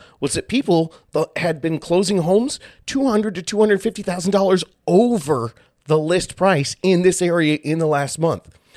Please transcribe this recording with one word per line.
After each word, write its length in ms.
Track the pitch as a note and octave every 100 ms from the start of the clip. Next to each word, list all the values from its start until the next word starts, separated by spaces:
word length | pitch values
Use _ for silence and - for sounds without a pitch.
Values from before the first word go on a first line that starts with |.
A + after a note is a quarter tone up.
| - _
was 140 | C#3+
that 140 | E3+ -
people 460 | A#3+ C#4 E3+ E3 - _
th-, 140 | D#3 D#3 -
had 240 | E3+ D#3+
been 180 | E3 D#3
closing 400 | - F3 F#3+ G3
homes 400 | D#3+ G3 C4 - - - -
two 220 | C4+ C4+
hundred 280 | G#3+ G#3+ F3
to 60 |
two 180 | E3+ G#3
hundred 220 | G#3+ G3
fifty 200 | A3+ -
thousand 300 | G3 F3+ F3
dollars 320 | G3 F#3+ F#3 - _ -
over 680 | F3+ A#3+ A#3 C#3+ C3+ A2+ - _ _ -
the 140 | D#3
list 360 | D#3 F3+ - -
price 400 | F#3+ D#3+ C#3 -
in 220 | F#3 F3
this 180 | F3+ F3
area 380 | F3 E3+ D#3 D3+
in 140 | C#3+ D#3+
the 80 | D#3
last 320 | C#3+ C#3 -
month. 320 | E3 A2 - _ _